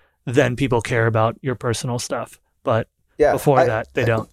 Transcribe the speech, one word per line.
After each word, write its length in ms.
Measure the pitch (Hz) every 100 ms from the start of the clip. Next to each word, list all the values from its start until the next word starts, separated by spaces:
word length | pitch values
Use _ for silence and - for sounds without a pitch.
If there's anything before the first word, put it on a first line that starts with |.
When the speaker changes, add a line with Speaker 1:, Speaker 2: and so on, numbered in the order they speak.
| _ _ -
Speaker 1:
then 300 | 123 123 123
people 260 | 135 117
care 240 | - 123 113
about 320 | 110 113 -
your 140 | 135
personal 440 | 120 123 110 127 123
stuff. 400 | - 127 113 - _ _
But 260 | 135 113 - _ _ -
Speaker 2:
Yeah, 160 | 143
Speaker 1:
before 280 | 135 151 135
Speaker 2:
I, 60 | 123
Speaker 1:
that, 280 | 110 -
they 80 | -
Speaker 2:
I, 40 | 117
Speaker 1:
don't. 220 | 110 107